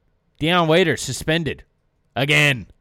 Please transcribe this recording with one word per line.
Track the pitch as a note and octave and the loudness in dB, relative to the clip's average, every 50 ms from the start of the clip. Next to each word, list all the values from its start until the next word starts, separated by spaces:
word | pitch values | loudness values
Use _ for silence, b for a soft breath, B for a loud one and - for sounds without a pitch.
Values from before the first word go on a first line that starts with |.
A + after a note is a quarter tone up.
| _ _ _ _ _ _ _ - | _ _ _ _ _ _ _ -4
Dion | D3 D#3+ F3+ F3+ E3+ | -2 0 2 2 2
Waiters | D#3 D#3 F3+ F#3+ E3 B2 - | 4 4 4 2 2 0 -4
suspended. | - - B2 - - - D#3 E3+ E3 C3 E2+ - - _ _ _ _ _ _ _ _ _ _ | -6 -8 -10 -6 -4 -2 -2 -2 -2 -4 -8 -10 -14 _ _ _ _ _ _ _ _ _ _
Again. | - C3+ C3 D3 D3 D3 D3 C3+ A#2 F2 - _ _ | -4 -2 0 2 2 2 2 0 -2 -6 -14 _ _